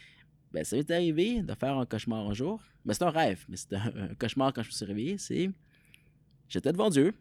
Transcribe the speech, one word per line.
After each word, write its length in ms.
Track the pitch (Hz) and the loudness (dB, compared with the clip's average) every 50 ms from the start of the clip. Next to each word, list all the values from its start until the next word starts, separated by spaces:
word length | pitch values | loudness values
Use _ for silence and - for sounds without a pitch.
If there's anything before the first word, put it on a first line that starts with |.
| - - - _ - _ _ _ _ _ | -20 -20 -20 _ -20 _ _ _ _ _
Ben, 140 | - 80 78 | -6 -6 -4
ça 100 | - 104 | -2 0
m'est 160 | 131 151 151 | -2 0 2
arrivé 520 | 170 175 175 165 156 156 185 226 247 226 180 | 2 2 2 2 4 2 2 2 2 0 -2
de 100 | - 104 | -4 -4
faire 240 | - 123 135 139 | -2 -2 0 0
un 80 | 135 123 | 0 0
cauchemar 420 | - 117 107 - 117 113 110 104 | -2 -2 -4 -2 -2 -2 -2 -2
un 60 | 104 101 | -2 -2
jour. 280 | 104 131 175 220 220 - - _ _ _ | -2 -2 -2 -4 -6 -8 -16 _ _ _
Ben, 100 | - 107 | -4 0
c'est 100 | - 175 | 2 2
un 80 | 175 | 2
rêve, 340 | 147 160 160 117 95 - - | 4 4 2 2 2 -2 -6
mais 80 | - 92 | -12 -12
c'était 200 | 95 - - 101 | -12 -8 -6 -4
un, 200 | 98 107 120 - | -2 -2 -4 -4
un 200 | 110 98 85 - | -4 -8 -8 -4
cauchemar 360 | - 123 113 - 135 131 135 | -4 -4 -2 0 2 0 0
quand 120 | - 123 107 | 0 -2 -6
je 60 | - | -6
me 40 | - | -6
suis 120 | - 107 | -8 -6
réveillé. 320 | 95 101 104 117 165 202 | -4 -4 -4 -2 -4 -4
C'est, 320 | 196 - - - 156 175 190 190 - _ _ _ _ _ _ - _ _ _ _ _ _ _ _ _ _ _ | -6 -6 -4 -2 0 0 0 -2 -6 _ _ _ _ _ _ -20 _ _ _ _ _ _ _ _ _ _ _
j'étais 220 | - - - 135 | -6 0 0 0
devant 180 | 170 180 214 214 | 2 4 2 4
Dieu. 240 | 160 139 143 190 226 - | 6 6 6 4 2 -2